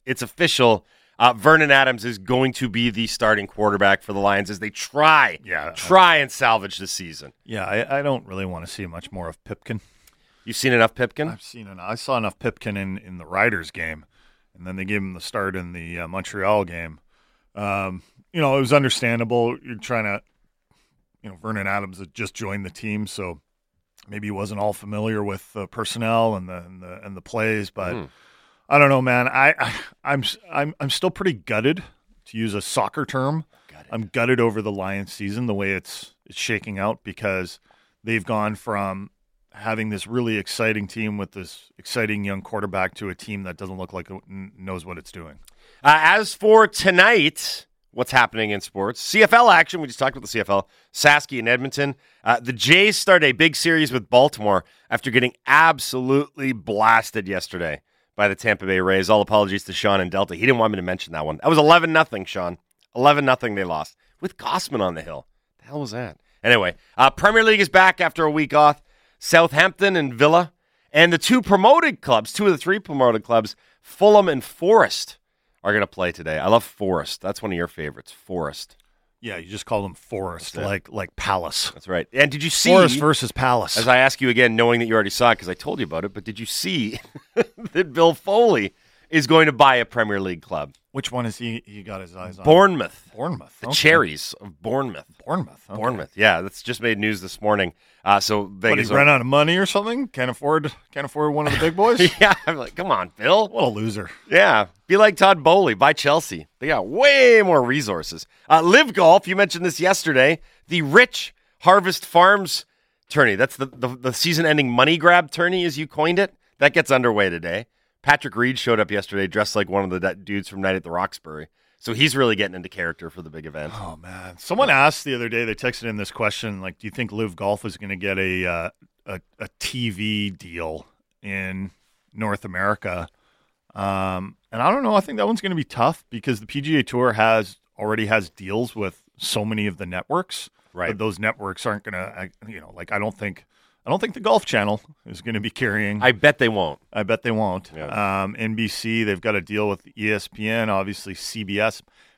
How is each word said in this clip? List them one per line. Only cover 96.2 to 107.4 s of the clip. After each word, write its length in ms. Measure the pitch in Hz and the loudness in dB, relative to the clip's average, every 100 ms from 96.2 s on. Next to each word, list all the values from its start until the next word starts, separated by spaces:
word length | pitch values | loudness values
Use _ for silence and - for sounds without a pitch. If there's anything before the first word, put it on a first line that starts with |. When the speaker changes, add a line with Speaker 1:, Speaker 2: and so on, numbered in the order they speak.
| 107 85 | 4 4
Speaker 1:
that's 200 | 95 - | -2 -10
just 200 | - 123 | -12 -6
made 160 | 117 104 | -2 -2
news 240 | 107 101 | -2 -4
this 180 | 92 - | -10 -6
morning. 320 | 104 104 90 - _ _ | 0 0 0 -6 _ _
Uh, 160 | 95 101 | 0 2
so 220 | 98 107 | 2 -4
Speaker 2:
What, 80 | 98 | -4
Speaker 1:
Vegas 380 | 98 113 127 113 | -4 0 0 2
Speaker 2:
he 60 | 127 | 2
ran 120 | 143 | 4
out 140 | 139 | 4
of 60 | 123 | 2
money 280 | 143 151 180 | 2 2 0
or 80 | 196 | 0
something? 420 | 202 214 240 262 | -2 -4 -6 -8
Can't 200 | 135 127 | -6 -6
afford, 420 | 117 143 156 147 - _ | -4 -2 -2 -4 -10 _
can't 140 | 143 143 | -12 -10
afford 280 | 147 151 | -4 -4
one 140 | 147 147 | -2 -2
of 60 | |
the 60 | - | -2
big 160 | 160 170 | -2 2
boys? 240 | 220 233 180 - | 2 4 2 4
Speaker 1:
<laughs> 40 | |
Yeah, 140 | 208 190 - | 2 2 -2
I'm 100 | 156 | -8
like, 180 | 120 - | -8 -8
"Come 160 | 185 | -2
on, 200 | 110 90 - | -2 -4 -4
Bill." 320 | 117 208 208 | 2 2 2
Speaker 2:
What 160 | - | -2
a 40 | 123 | -2
loser. 420 | 107 110 104 87 - - | -2 -6 -8 -12 -16 0
Speaker 1:
Yeah. 360 | 170 196 113 101 _ - | 4 4 4 0 _ 0
Be 100 | 190 | 4
like 180 | 214 170 | 4 6
Todd 280 | 190 180 | 4 6
Bowley. 320 | 160 190 170 101 | 6 6 4 4
Buy 180 | 139 | 4
Chelsea. 540 | 151 143 156 - 82 76 _ | 4 2 0 0 -10 -14 _
They 80 | 139 | -4
got 200 | 135 95 | -2 -2
way 540 | 175 285 277 254 226 | 2 4 6 8 6